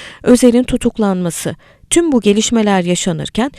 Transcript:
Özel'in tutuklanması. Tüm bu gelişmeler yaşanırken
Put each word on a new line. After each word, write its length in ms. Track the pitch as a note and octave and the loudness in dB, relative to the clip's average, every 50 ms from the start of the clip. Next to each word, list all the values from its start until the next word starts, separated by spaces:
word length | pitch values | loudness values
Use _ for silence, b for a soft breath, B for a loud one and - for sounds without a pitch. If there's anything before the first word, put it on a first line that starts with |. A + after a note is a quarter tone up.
| B B B B B | B B B B B
Özel'in 400 | - B3 A#3 B3+ B3 A3+ B3 B3+ | 4 4 6 6 4 4 4 0
tutuklanması. 920 | - B3+ A#3+ - A#3+ - - G#3+ G3 F#3+ F3+ F3+ E3+ - - - - D#3+ b b b b b b b | -2 -4 -4 -4 -4 -2 -2 -2 -2 -2 -2 -4 -4 -6 -6 -8 -8 -10 b b b b b b b
Tüm 220 | - E4+ E4+ E4 | 0 0 2 2
bu 100 | C4+ A#3 | 0 0
gelişmeler 640 | - G#3 G3+ G#3+ G#3+ - A#3+ A3+ G#3+ G#3 G3 F#3+ F3 | 2 2 2 2 0 -2 0 0 0 2 0 0 0
yaşanırken 680 | F3 F3+ - - F#3+ E3 D3+ D3 - - G#3+ A#3+ C#4+ B | -2 -2 -2 -2 -4 -4 -6 -8 -6 -4 -4 -4 -4 B